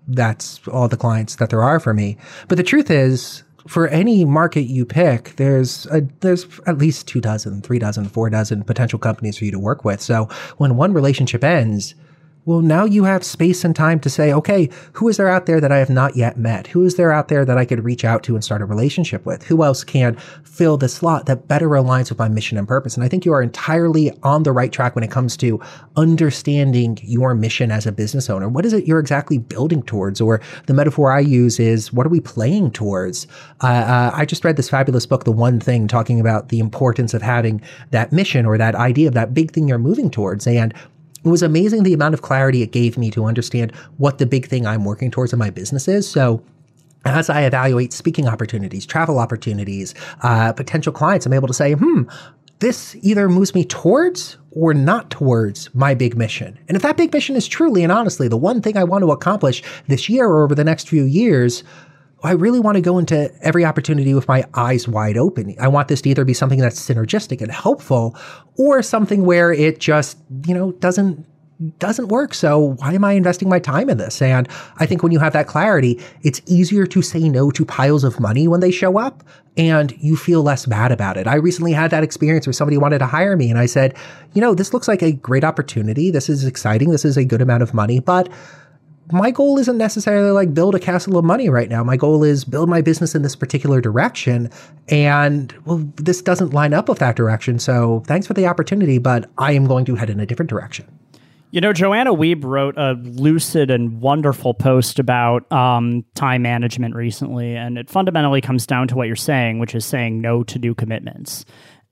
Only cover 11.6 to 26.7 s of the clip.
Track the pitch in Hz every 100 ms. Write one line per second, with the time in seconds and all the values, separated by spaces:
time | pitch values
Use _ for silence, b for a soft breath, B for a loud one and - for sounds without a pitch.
11.6 | 113 104 95 - b b b b - 165
12.6 | 165 156 214 208 190 190 - - 165 180
13.6 | 175 160 160 165 147 - 151 143 156 202
14.6 | 151 B B - 226 208 190 185 180 160
15.6 | 143 139 131 127 139 127 117 117 113 107
16.6 | - 175 180 180 170 151 143 143 135 123
17.6 | 127 117 113 120 113 113 - 113 - 104
18.6 | 98 104 131 - 165 95 - - - 160
19.6 | 151 131 - 139 123 117 B B - -
20.6 | 165 151 131 - 165 156 - 127 - 147
21.6 | 160 143 127 127 127 117 113 110 - 107
22.6 | 101 131 135 120 127 185 180 147 120 -
23.6 | - 160 170 160 151 - 139 147 151 127
24.6 | 123 - 123 120 113 127 123 - 123 107
25.6 | B B B - 160 160 156 - - 143
26.6 | 139